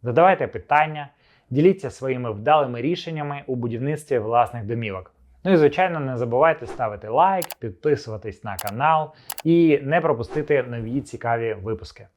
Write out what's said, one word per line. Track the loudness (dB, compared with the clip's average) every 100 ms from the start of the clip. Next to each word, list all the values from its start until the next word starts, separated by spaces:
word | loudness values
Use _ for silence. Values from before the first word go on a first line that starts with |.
Задавайте | 0 4 6 4 -2
питання, | -8 0 2 2 -4 -12 _ _ _ _
діліться | 4 4 4 -4
своїми | -8 -6 -4 -4
вдалими | -4 2 4 2 -2
рішеннями | -4 -4 -6 -8 -8 -10 -6
у | -4
будівництві | -4 -4 -4 -4 -2 -2
власних | 2 2 2 -2 -6
домівок. | -6 -4 -8 -12 _ _ _
Ну | 2
і, | 6
звичайно, | 6 4 0 0
не | -4 -4
забувайте | -2 4 4 2 -6
ставити | -6 -6 -6 -4
лайк, | 2 2 2 -4 -8
підписуватись | -10 -4 -2 0 -2 -10 -10 -12
на | -12 -8
канал | -8 -2 2 2 0 -10 _ -6
і | 2 4 6 4
не | 2 0
пропустити | 2 -2 -2 -6 0 0
нові | 0 -6 -6 -6
цікаві | -6 -8 -4 -2 -2
випуски. | -6 -6 -8 -10 -20 -20